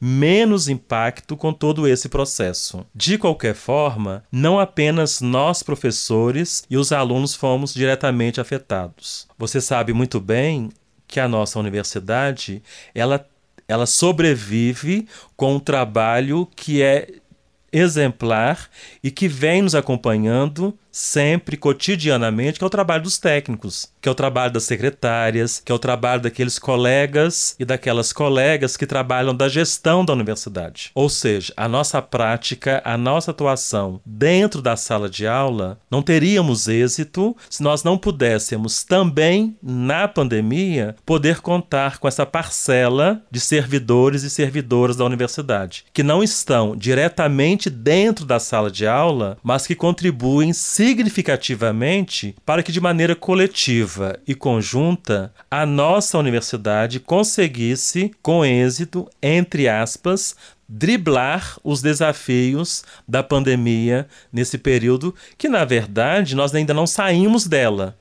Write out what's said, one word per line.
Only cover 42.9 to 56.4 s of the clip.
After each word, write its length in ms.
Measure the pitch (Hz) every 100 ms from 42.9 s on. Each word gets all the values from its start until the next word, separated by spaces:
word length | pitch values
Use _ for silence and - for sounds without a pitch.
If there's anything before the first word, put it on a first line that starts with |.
| 131 165 220 -
de 100 | 123
servidores 840 | - 151 127 139 117 120 131 139
e 60 | 139
servidoras 640 | - 139 143 123 120 123 123
da 80 |
universidade, 800 | 123 123 123 - 139 101 95 - -
que 100 | -
não 200 | 143 165
estão 540 | 214 - - 127 107 110
diretamente 920 | 107 131 165 175 151 139 151 208 165
dentro 560 | 123 120 170 214 220 143
da 120 | 120
sala 320 | - 113 104
de 160 | 95 107
aula, 520 | 123 170 139 101 101
mas 240 | 117 135 -
que 80 |
contribuem 800 | 170 170 175 175 127 127 143 156
significativamente 1800 | 170 - - 226 240 220 208 160 131 - 117 113 110 131 190 185 - 104 -
para 180 | - 160
que, 100 | 170
de 80 | 170
maneira 340 | 175 170 170
coletiva 1040 | 170 - 185 190 - 127 117 104 92 95 - -
e 80 |
conjunta, 960 | 135 139 113 104 123 160 175 - 104 95 - _
a 140 | 139
nossa 540 | 151 143 151 202 202 165
universidade 800 | 143 120